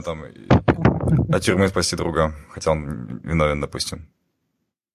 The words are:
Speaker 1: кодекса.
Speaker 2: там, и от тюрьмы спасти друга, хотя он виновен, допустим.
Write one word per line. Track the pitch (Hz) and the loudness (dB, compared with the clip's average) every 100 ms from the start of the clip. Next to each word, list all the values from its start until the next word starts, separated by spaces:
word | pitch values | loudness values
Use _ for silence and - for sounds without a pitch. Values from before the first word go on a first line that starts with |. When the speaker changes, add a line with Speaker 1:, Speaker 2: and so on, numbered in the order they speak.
Speaker 1:
кодекса. | - | 2
Speaker 2:
там, | 80 67 | -8 -10
и | - - - - - 165 - 87 82 - | -18 2 4 4 2 2 2 2 2 2
от | 95 | 2
тюрьмы | - 92 95 | 2 4 4
спасти | 92 85 82 | 2 -2 -2
друга, | 85 80 78 73 73 | -2 0 0 -2 -12
хотя | - - | -4 0
он | 78 71 73 58 60 | 0 -2 -8 -10 -10
виновен, | - 82 76 73 | -2 2 2 0
допустим. | 69 - - 82 80 _ _ _ _ _ _ _ _ | -4 -8 -8 -10 -14 _ _ _ _ _ _ _ _